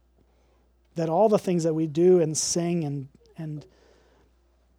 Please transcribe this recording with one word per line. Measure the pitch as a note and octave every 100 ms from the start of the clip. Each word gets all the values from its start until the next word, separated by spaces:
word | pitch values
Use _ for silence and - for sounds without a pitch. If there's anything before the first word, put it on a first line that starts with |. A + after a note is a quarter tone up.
| _ _ _ _ _ _ _ _ _ -
that | D#3+
all | E3 A3
the | G#3
things | - F3
that | E3
we | D#3 D#3+
do | D3 F3+ F3+
and | D#3 D3+
sing | - F3+ E3+ F3
and, | D3 C#3+ C3+ _ _ -
and, | D#3 D3+ - _ _ _ _ _ _ _ _ _ _